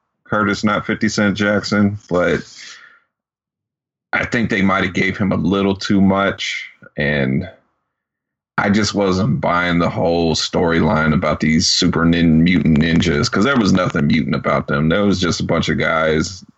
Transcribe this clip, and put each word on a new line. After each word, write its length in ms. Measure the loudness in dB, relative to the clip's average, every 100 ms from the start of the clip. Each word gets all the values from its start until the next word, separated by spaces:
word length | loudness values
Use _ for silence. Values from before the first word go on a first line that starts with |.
| _ _
Curtis, 400 | -6 -2 0 0
not 220 | 0 -2 -2
fifty 240 | -2 -2
Cent 260 | 0 0 2
Jackson, 640 | 0 0 0 0 0 -2 -4
but 320 | 0 0 0 -4 -18 -20 -20 -20 _ _ _ _ _ _ _ _ _ _ _ _
I 100 | -8
think 240 | -4 -2 -2
they 140 | 0
might 220 | 0 0
have 100 | -2
gave 240 | -2 -4 -2
him 140 | -2
a 40 | 0
little 400 | 0 0 0 -2
too 240 | 0 2
much, 720 | 4 2 0 -2 -8 -8 -12 -20 -16 -6
and 540 | -2 -2 -2 -2 -6 -14 _ _ _ _ _ _ _ _ _ -4
I 140 | 0
just 240 | 0 0
wasn't 480 | -2 0 0 0 -2
buying 360 | 0 0 0 0
the 120 | 0
whole 440 | 0 0 0 0
storyline 800 | -2 -2 -2 0 2 0 0 0
about 280 | 0 0 0
these 280 | 0 0 0
super 380 | 0 0 2 2
nin-, 360 | 2 4 4
mutant 360 | 4 2 2 2
ninjas, 520 | 2 2 2 0 0
'cause 140 | 0
there 140 | 2 2
was 160 | 2
nothing 320 | 2 0 0 0
mutant 280 | 0 0
about 340 | -2 -2 -2 -2
them. 200 | 0 0
There 160 | 2
was 160 | 2 2
just 200 | 0 -2
a 40 |
bunch 240 | -2 -2 0
of 80 | -2
guys 640 | 0 0 2 0 -2 -8 -20